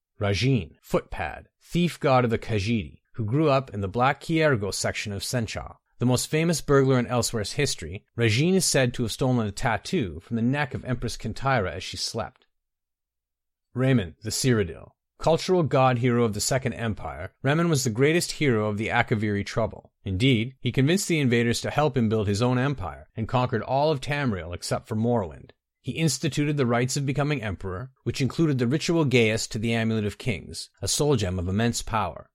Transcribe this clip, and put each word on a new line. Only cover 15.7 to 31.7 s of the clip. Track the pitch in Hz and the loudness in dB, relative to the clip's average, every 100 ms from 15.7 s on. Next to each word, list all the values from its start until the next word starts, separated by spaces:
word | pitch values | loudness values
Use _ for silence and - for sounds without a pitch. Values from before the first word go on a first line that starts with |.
| 139 131 123 | 4 4 4
hero | 127 120 | 2 4
of | 117 | 2
the | 104 | 0
Second | - 131 127 | -2 0 -2
Empire, | 90 113 95 80 78 92 - | -4 -6 -4 -8 -10 -12 -4
Remen | 135 156 170 | 0 2 2
was | 143 | 2
the | 123 | 0
greatest | 107 143 170 - | 2 2 2 -2
hero | - 147 110 107 | 0 2 2 0
of | 104 | -2
the | 101 | -2
Akaviri | 113 - 110 107 101 101 | 0 0 0 0 -2 -2
trouble. | - 110 - - _ | -2 -2 -4 -20 _
Indeed, | 98 92 131 113 123 - | -4 2 4 4 0 -4
he | 127 | -2
convinced | 135 135 196 - | 2 2 2 0
the | 160 | 2
invaders | 131 120 120 113 | 4 4 2 0
to | 107 | -2
help | 143 151 131 | 0 2 2
him | 110 | 2
build | 110 104 | 2 2
his | 101 | 2
own | 123 127 | 2 2
empire | 139 135 85 69 - - | 0 -4 -8 -10 -14 -8
and | 110 | -2
conquered | 127 123 110 | 0 0 -2
all | - 135 151 | -2 0 0
of | 139 | -2
Tamriel | 127 147 135 92 82 | -4 -2 -2 -4 -6
except | 87 - 113 - | -10 -4 -6 -4
for | 110 | -2
Morrowind. | 117 120 87 67 - - _ _ | 0 0 -2 -10 -20 -20 _ _
He | - | -10
instituted | 139 165 - 156 151 147 143 | -2 0 0 -2 0 -2 0
the | 120 | 2
rites | 120 131 151 | 2 0 -2
of | 139 | -2
becoming | 131 147 143 | -2 -2 -2
emperor, | 104 92 95 92 131 _ | -4 -6 -8 -8 -12 _
which | 117 - | -6 -2
included | 127 - 160 131 | -2 2 2 2
the | 120 | 0
ritual | 156 - 170 143 | 0 0 2 4
geas | 123 110 110 - | 4 4 2 -4
to | 110 | -4
the | 113 | -2
Amulet | 117 113 110 | 0 0 0
of | 104 - | -2 -4
Kings, | 127 87 - - - - | -6 -6 -8 -14 -16 -8
a | 98 | -4
soul | - 147 123 | 0 2 2
gem | 90 92 | 0 -2
of | 87 | -2
immense | 101 117 | 0 0